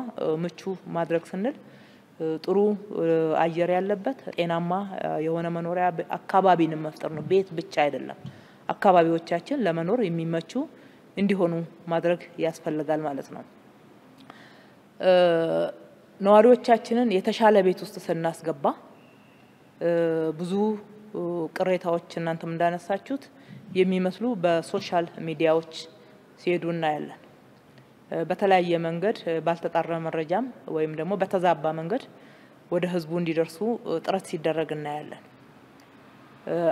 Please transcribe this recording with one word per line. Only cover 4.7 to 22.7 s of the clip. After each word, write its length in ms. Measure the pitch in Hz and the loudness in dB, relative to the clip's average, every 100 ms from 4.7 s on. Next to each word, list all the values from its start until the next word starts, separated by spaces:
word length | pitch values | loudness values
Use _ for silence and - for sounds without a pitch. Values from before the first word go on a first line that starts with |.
| 185 196 | -4 -6
እ፣ 140 | 185 160 156 | -6 -4 -2
የሆነ 260 | 160 170 170 | -2 -2 -4
መኖሪያ 340 | 170 170 180 180 | -4 -4 0 0
በ-፣ 180 | 165 - | 0 -6
አካባቢንም 680 | 175 - 190 190 175 160 156 | -8 0 4 6 6 4 0
መፍጠር 280 | 156 - 151 | -8 -8 -8
ነው። 120 | 156 | -6
ቤት 240 | 147 190 190 | 0 2 0
ብቻ 200 | 165 - 165 | -6 -4 0
አይደለም፣ 400 | 147 135 - - - - - - - | 0 0 -8 -14 -16 -18 -20 -12 -8
አካባቢዎቻችን 880 | - 202 180 165 165 - 170 - 285 | 0 6 6 6 2 -2 -4 -2 -2
ለመኖር 400 | 185 165 170 247 | 0 0 0 0
የሚመቹ 500 | 185 170 165 165 - 254 226 - - - - - | 0 -2 -2 -4 -4 -6 -6 -10 -20 -20 -10 0
እንዲሆኑ 360 | 202 196 170 165 165 - 170 | 2 2 2 0 -6 -10 -4
ማድረግ 340 | 165 170 170 - - | 0 0 -2 -4 -4
ያስፈልጋል 640 | 160 - 165 151 147 156 | -4 -4 -6 -4 -2 -2
ማለት 260 | 151 135 - | -4 -8 -10
ነው። 140 | - - - - - - - - - - - - - - - - - | -14 -18 -20 -20 -20 -20 -20 -20 -20 -20 -20 -20 -20 -20 -20 -20 0
እ፣ 120 | 185 180 175 165 165 165 165 - - - - - | 4 6 6 4 2 0 -2 -6 -18 -20 -20 0
ነዋሪዎቻችንን 880 | 196 214 233 247 247 220 - 233 240 | 6 10 10 8 6 2 2 0 2
የተሻለ 440 | 185 214 208 220 202 | 2 0 4 6 6
ቤት 180 | 185 180 | 4 2
ውስጥ 140 | 175 180 | -6 -10
ስናስገባ፣ 640 | 180 165 165 165 165 143 196 311 - - - - - - - - - - | -6 -4 -4 -4 -6 -2 -2 -4 -10 -20 -20 -20 -20 -20 -20 -20 -20 -4
እ፣ 100 | 170 170 165 160 160 | 0 2 2 0 -2
ብዙ፣ 220 | 156 180 202 214 208 - - - | -4 -4 0 0 -2 -8 -20 -12
እ፣ 100 | - 175 175 156 | -8 -6 -4 -4
ቅሬታዎች 560 | - 185 180 175 170 - | -2 0 0 0 -2 -4
እናንተም 360 | 175 165 165 165 | -6 -4 -4 -6
እንዳነሳችሁት 720 | 165 170 | 0 0